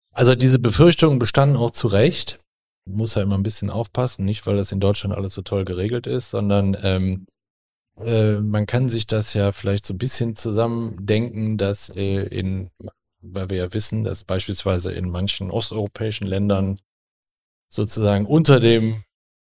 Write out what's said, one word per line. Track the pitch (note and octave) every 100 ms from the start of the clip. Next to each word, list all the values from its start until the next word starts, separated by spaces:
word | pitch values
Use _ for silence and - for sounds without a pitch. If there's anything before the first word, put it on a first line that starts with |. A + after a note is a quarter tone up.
| _
Also | - B2 B2+
diese | C3 B2+
Befürchtungen | A#2 G#2+ E3+ - D#3+ C3+
bestanden | - - C#3 C3
auch | A#2
zu | - A#2
Recht. | G2 C#3+ F3 - - _ _ _ _ -
Muss | G2 A2 A2
ja |
immer | G2 G2
ein |
bisschen | G#2 - G2
aufpassen, | G2+ A#2+ - B2+ - G2
nicht | G#2 -
weil | G2+
das | G2
in | G2
Deutschland | G2 G2+ G2 F#2+
alles | F#2+
so | -
toll | - G2+
geregelt | F#2 F2+ G#2 A#2+ A#2+
ist, | B2+ -
sondern, | G#2+ G#2 G2+ G2 G2
ähm, | G2 F#2+ F#2 F#2 - _ _ _ _ _ _ -
äh, | A2 A2+ G#2+ G#2
man | G#2 G#2+ G#2
kann | B2 B2+
sich | A2+ -
das | G#2+ G#2
ja | G#2+ G2+
vielleicht | - G2 G2+ -
so |
ein | F#2+
bisschen | B2+ - A#2 A2
zusammendenken, | A#2 G#2 A#2 A#2 A2+ F#2 G2+ G#2+ A#2+ G#2+ A2 G#2+
dass, | G2+ G2+ -
äh, | G2 G2 G2 G2
in, | F#2+ F#2 F#2+ F2+ - - - _ _
weil | F2+ F#2+ F#2+
wir | F#2
ja | F2+
wissen, | A#2 - A2+ G#2+
dass | -
beispielsweise | - F#2+ - G2 G2 F2+ F2+
in | F2+ F2+
manchen | F2 G2 - F#2+
osteuropäischen | G2+ A2 G#2+ G2+ - A2 G#2+ G2
Ländern | F#2+ G2+ G2 F#2+ G2 _ _ _ _ _ _ _ _ _
sozusagen | - G#2 A2+ G#2 G2+ G#2
unter | D#3 C#3+ C3
dem, | A2+ A#2 A2 A2 - _ _ _ _